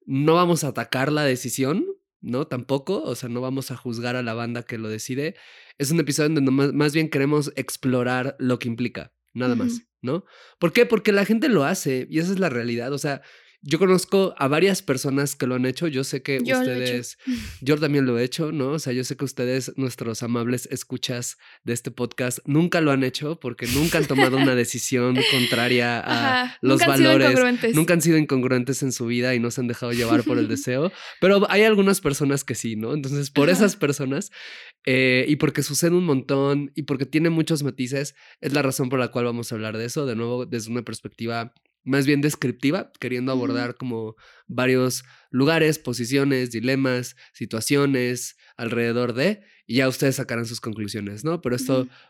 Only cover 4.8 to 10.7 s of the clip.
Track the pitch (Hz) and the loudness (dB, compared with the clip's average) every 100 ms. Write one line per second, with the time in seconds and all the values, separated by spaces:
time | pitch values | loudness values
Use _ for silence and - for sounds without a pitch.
4.8 | 110 107 - 127 151 - - - - - | -8 -8 -6 -6 -6 -8 -20 -20 -18 -6
5.8 | 139 165 143 143 151 156 135 131 143 139 | 0 0 0 0 2 2 2 4 2 2
6.8 | 147 151 156 143 139 151 143 - 123 - | 2 2 0 0 2 2 0 -6 -8 -4
7.8 | 131 127 123 127 127 - 127 123 123 117 | 0 0 0 -2 -4 -2 0 0 -2 -4
8.8 | 120 - - _ _ 117 127 120 240 233 | -6 -6 -14 _ _ -4 0 0 0 -4
9.8 | _ _ 123 165 - - - - 170 | _ _ -6 -6 -6 -20 -18 -2 0